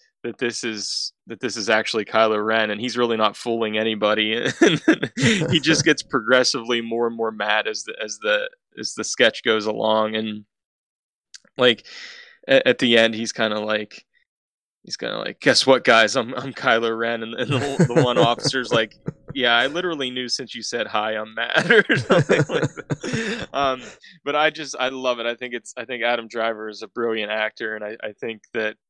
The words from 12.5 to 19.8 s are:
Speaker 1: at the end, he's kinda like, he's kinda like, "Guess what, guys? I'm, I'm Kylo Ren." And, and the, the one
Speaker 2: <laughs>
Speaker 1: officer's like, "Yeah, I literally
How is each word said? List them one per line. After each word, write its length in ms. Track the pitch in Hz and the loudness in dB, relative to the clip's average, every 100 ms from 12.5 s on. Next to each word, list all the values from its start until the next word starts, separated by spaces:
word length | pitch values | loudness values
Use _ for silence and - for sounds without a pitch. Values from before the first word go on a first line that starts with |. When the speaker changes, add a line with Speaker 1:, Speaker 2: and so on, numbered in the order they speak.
| 135 131 | 4 4
Speaker 1:
at 120 | 120 | 2
the 180 | 123 117 | 4 6
end, 160 | 113 107 | 4 2
he's 180 | 113 | -6
kinda 260 | - 110 107 | -2 -2 -2
like, 460 | 107 107 107 - _ _ _ _ _ _ _ _ | -2 -4 -4 -14 _ _ _ _ _ _ _ _
he's 120 | - - | -14 -8
kinda 200 | 58 55 | -6 -6
like, 220 | - - | -8 0
"Guess 260 | 143 113 131 | 4 4 6
what, 160 | 127 | 6
guys? 320 | 127 113 107 127 | 8 6 6 2
I'm, 180 | 117 120 | -2 -6
I'm 180 | 131 | -10
Kylo 420 | - 135 113 113 113 | -4 2 2 2 -2
Ren." 260 | 117 117 | -4 -4
And, 100 | 113 | -4
and 180 | 117 120 | -4 -2
the, 340 | 135 143 135 143 | -2 -2 0 2
the 100 | 120 | 4
one 140 | 123 120 | 4 4
Speaker 2:
<laughs> 20 | |
Speaker 1:
officer's 520 | 117 117 - 131 120 | 2 2 -2 -4 0
like, 220 | 117 110 - - - - | 0 0 -6 -14 -14 -12
"Yeah, 220 | 139 123 120 | -2 2 2
I 120 | 135 | 2
literally 440 | 165 | -2